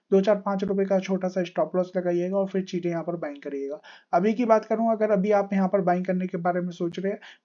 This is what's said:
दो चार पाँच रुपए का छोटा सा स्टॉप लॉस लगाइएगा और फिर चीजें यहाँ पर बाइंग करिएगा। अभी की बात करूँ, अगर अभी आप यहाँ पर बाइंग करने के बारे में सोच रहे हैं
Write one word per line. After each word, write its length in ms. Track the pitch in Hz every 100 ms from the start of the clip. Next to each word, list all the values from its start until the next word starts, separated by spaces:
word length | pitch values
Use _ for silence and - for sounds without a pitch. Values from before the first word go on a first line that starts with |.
| -
दो 100 | 196
चार 160 | 196 202
पाँच 280 | 202 196
रुपए 200 | 196 196
का 140 | 196 196
छोटा 300 | 190 185 185
सा 140 | 185
स्टॉप 320 | 175 - 160 185
लॉस 160 | 180 185
लगाइएगा 400 | 175 175 180 196
और 120 | 190
फिर 160 | 190
चीजें 260 | 190 180 170
यहाँ 120 | 170
पर 140 | 160 170
बाइंग 260 | 151 143
करिएगा। 380 | 147 139 139 151 - - -
अभी 200 | 175 202
की 100 | 220
बात 200 | 226 220
करूँ, 260 | 220 220 226
अगर 180 | 220 214
अभी 200 | 202 202
आप 200 | 202 196
यहाँ 160 | 196 185
पर 120 | 202
बाइंग 240 | 180 175 180
करने 200 | 185 185
के 120 | 180
बारे 220 | 175 180
में 100 | 180
सोच 280 | 170 175 170
रहे 140 | 196
हैं 80 | 208 - -